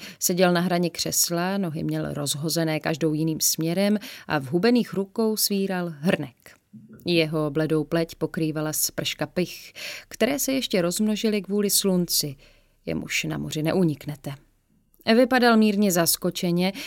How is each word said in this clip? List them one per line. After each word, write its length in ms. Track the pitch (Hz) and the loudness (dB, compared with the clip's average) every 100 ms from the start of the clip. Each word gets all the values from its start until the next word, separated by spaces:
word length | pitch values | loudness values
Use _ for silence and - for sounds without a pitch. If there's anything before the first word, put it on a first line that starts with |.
| - - | -14 -4
Seděl 340 | - 180 180 | -2 4 4
na 80 | 175 | 4
hraně 300 | 180 175 175 | 2 2 0
křesla, 680 | - 165 - - 170 180 202 | -2 -4 0 0 0 -2 -2
nohy 260 | 175 156 | -2 -4
měl 300 | 156 156 151 | -4 -2 -4
rozhozené 680 | 147 143 143 160 165 160 156 | -4 -4 -4 -2 0 0 -2
každou 340 | 165 151 160 | -2 0 0
jiným 260 | 151 160 156 | 0 -2 0
směrem 580 | - - 160 175 202 208 - - - | -2 0 0 2 2 0 -2 -14 -4
a 120 | 151 | -4
v 60 | |
hubených 500 | 131 175 226 247 196 | 0 2 4 4 2
rukou 420 | 175 196 - 220 214 | -4 -4 -2 -2 0
svíral 560 | - 196 190 185 170 147 | 0 0 0 -2 -4 -2
hrnek. 580 | 170 - 131 _ - - _ - - - | 0 0 -2 _ -20 -20 _ -20 -20 -10
Jeho 460 | 180 170 156 156 151 | 0 2 2 0 -2
bledou 340 | 151 151 156 | 0 0 0
pleť 300 | 147 165 165 | 0 -2 -2
pokrývala 580 | - 160 - 156 156 151 | -4 -6 -2 -4 -2 -4
sprška 540 | 147 - - - - 147 | -2 -4 -4 -6 -4 -4
pych, 460 | - 170 - - - - - - | -2 -4 -6 -18 -14 -12 -14 -14
které 300 | - 226 277 | -2 0 0
se 140 | - | -2
ještě 300 | 269 - 190 | -2 0 0
rozmnožily 600 | 170 180 214 208 220 208 | 0 0 0 0 0 -2
kvůli 280 | 190 208 208 | -2 0 2
slunci, 640 | - 196 180 170 - 147 139 - _ _ _ - | 2 2 2 2 -2 -2 -8 -20 _ _ _ -6
jemuž 380 | - - - | -6 -4 -4
na 140 | 160 147 | -4 -6
moři 240 | 147 156 | -6 -2
neuniknete. 720 | 156 185 170 139 - 147 143 139 _ _ _ _ _ _ 226 | 0 2 2 0 -8 -10 -10 -12 _ _ _ _ _ _ 2
Vypadal 420 | 226 254 262 240 226 | 4 6 4 6 6
mírně 360 | 214 202 208 | 4 4 2
zaskočeně, 800 | 170 165 - 175 - 180 175 185 190 | 4 2 0 -2 -2 0 2 0 -2